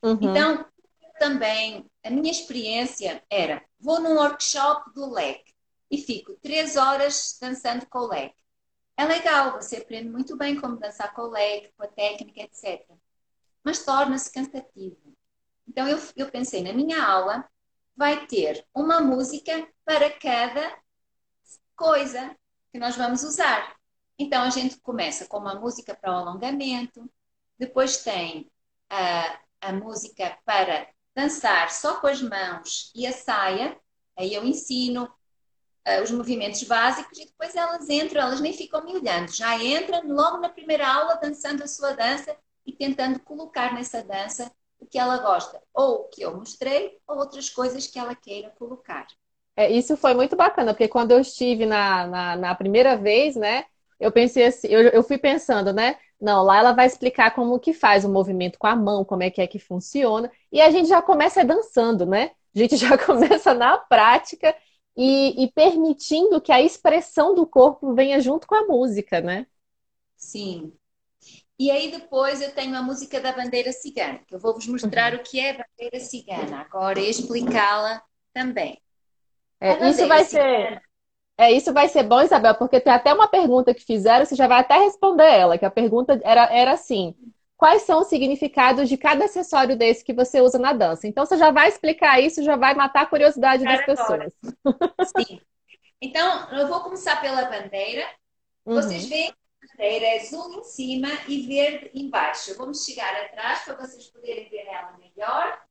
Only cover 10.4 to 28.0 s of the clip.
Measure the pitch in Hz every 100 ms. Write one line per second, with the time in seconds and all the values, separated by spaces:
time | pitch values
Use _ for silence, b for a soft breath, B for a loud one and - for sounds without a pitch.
10.4 | 285 285 269 233 208 - 208 - 233 220
11.4 | 208 208 208 _ 208 - 208 202 214 -
12.4 | 214 - 202 170 _ 175 _ _ _ _
13.4 | _ _ 285 - - 269 285 262 - 262
14.4 | 269 269 - - 190 165 _ _ _ _
15.4 | _ _ _ 247 269 302 - - 277 247
16.4 | 254 190 180 226 311 320 233 190 190 226
17.4 | 262 _ _ _ _ _ 285 294 - 220
18.4 | 156 151 _ 262 311 330 277 254 269 294
19.4 | - 320 320 _ - 311 294 294 302 240
20.4 | 247 254 320 - _ _ _ _ _ _
21.4 | _ _ _ _ 320 302 269 240 269 -
22.4 | _ _ _ 247 240 240 240 254 294 349
23.4 | 311 220 - - _ _ _ _ - 262
24.4 | 254 254 254 - - 233 165 143 190 208
25.4 | 202 196 233 240 - - 190 180 175 185
26.4 | 240 277 269 247 247 _ 233 _ _ _
27.4 | _ _ 254 254 262 -